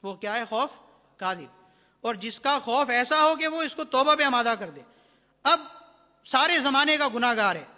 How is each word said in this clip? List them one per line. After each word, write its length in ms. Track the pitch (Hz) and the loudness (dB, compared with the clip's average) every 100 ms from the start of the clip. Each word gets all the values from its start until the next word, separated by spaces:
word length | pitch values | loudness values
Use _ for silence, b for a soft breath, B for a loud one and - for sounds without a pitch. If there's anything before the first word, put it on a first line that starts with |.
وہ 120 | 196 | -14
کیا 220 | 190 208 220 | -10 -6 -6
ہے؟ 80 | 233 | -4
خوف 220 | 220 285 - _ _ _ _ | -4 -4 -6 _ _ _ _
کاذب۔ 300 | 185 185 131 _ b b b b | -8 -6 -10 _ b b b b
اور 140 | 226 | -8
جس 260 | 220 214 214 | -6 -8 -6
کا 180 | 269 285 | -2 -2
خوف 320 | - 247 277 | 0 0 0
ایسا 320 | 240 254 311 | 0 2 4
ہو 120 | 311 320 | 4 2
کہ 100 | 320 | -2
وہ 160 | 320 | -4
اس 120 | 311 | -6
کو 100 | - | -6
توبہ 300 | 311 262 285 | -2 0 4
پہ 80 | 302 | 4
آمادہ 320 | 285 247 233 220 | 2 2 0 -2
کر 120 | 190 | -6
دے۔ 100 | 143 123 b b b b _ | -14 -20 b b b b _
اب 180 | 269 339 294 - - _ _ _ | 0 0 0 -20 -20 _ _ _
سارے 340 | - 262 302 349 | -2 2 4 2
زمانے 380 | 269 269 294 302 | 2 2 2 2
کا 120 | 285 | 0
گناہ 220 | 226 240 226 | 0 0 2
گار 200 | 202 170 | 0 -2
ہے 80 | - | -8